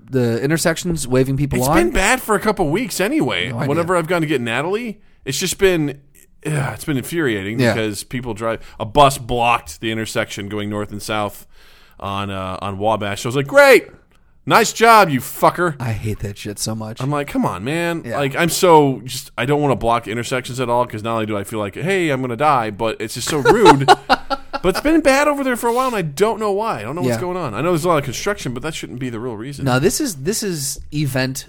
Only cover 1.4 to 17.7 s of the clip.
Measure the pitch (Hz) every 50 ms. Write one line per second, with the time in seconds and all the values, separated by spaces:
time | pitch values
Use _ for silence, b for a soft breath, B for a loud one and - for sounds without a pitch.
1.4 | 139 139 135 123 127 139 160 330 349 339 262 185 190 214 254 247 - 233 208 185
2.4 | - 214 208 - 175 139 156 220 262 180 - - 180 220 302 311 156 120 98 87
3.4 | 90 92 - - 131 131 147 165 170 165 185 170 160 156 180 170 160 147 156 127
4.4 | 120 113 113 131 151 175 202 226 247 220 196 - - - - _ - 135 135 -
5.4 | 190 170 - - 196 190 180 165 151 143 - - - _ _ - - _ _ -
6.4 | - - 151 143 139 139 107 - - 160 147 127 123 - 160 170 156 123 107 98
7.4 | 95 101 110 131 127 113 107 117 110 107 101 - - - - 123 113 120 110 101
8.4 | 117 113 113 - B B B B 110 107 - 147 143 135 139 - 120 117 123 120
9.4 | 117 120 117 117 - - - - 117 113 110 113 110 - - 117 107 - - 110
10.4 | 101 98 107 104 104 104 104 104 104 95 101 101 - - 110 107 104 101 - -
11.4 | - b b b b b b b b b b b - 98 98 98 101 101 98 95
12.4 | 95 92 92 - 90 101 98 95 104 110 110 101 104 101 101 - - 120 123 143
13.4 | 139 139 269 277 285 277 247 - - - - - _ _ _ _ _ _ _ _
14.4 | _ 135 165 220 220 - - - 220 233 226 214 196 165 139 123 - - - -
15.4 | 180 156 - - 180 170 143 - 123 117 110 101 107 107 101 - - 101 101 -
16.4 | - 107 101 - - 113 110 110 110 110 113 - 131 139 147 143 147 - - 269
17.4 | 226 123 95 90 101 131